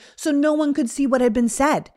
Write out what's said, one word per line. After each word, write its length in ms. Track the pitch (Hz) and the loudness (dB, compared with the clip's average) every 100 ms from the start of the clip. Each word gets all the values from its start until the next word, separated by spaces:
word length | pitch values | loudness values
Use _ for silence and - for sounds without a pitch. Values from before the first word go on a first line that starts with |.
| - | -14
so 160 | - 320 | -8 -2
no 220 | 285 302 | 0 2
one 220 | 302 294 | 0 0
could 160 | 285 233 | -2 -4
see 160 | - 277 | -2 0
what 160 | 254 | 2
had 100 | 247 | 2
been 160 | 226 233 | 2 0
said. 420 | - 285 214 - | 0 0 0 -4